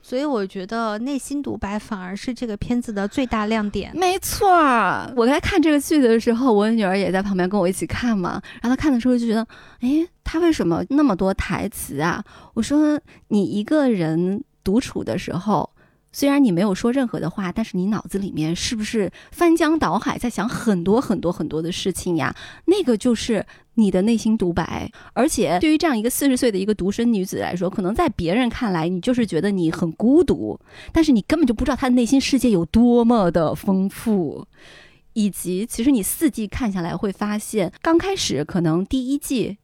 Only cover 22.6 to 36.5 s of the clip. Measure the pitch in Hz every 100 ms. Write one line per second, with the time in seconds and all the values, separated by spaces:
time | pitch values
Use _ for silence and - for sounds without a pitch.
22.6 | - 403 247 214 247 220 - 202 - -
23.6 | _ - 202 185 214 226 220 220 180 175
24.6 | - - - - - - 285 - 151 -
25.6 | 311 311 339 220 233 - 285 254 247 190
26.6 | 196 208 180 220 240 208 190 - 101 180
27.6 | 180 - 180 240 320 - 165 226 240 -
28.6 | 220 170 165 185 240 247 220 151 202 196
29.6 | 160 - 165 - 220 302 311 156 107 -
30.6 | _ - - 330 311 226 - 320 254 220
31.6 | 254 240 254 247 226 269 - 254 247 180
32.6 | 170 226 240 240 233 240 175 175 151 139
33.6 | - 190 190 - 233 202 147 69 - _
34.6 | - - - _ _ 220 202 - - 185
35.6 | 233 - 254 247 185 - 302 226 208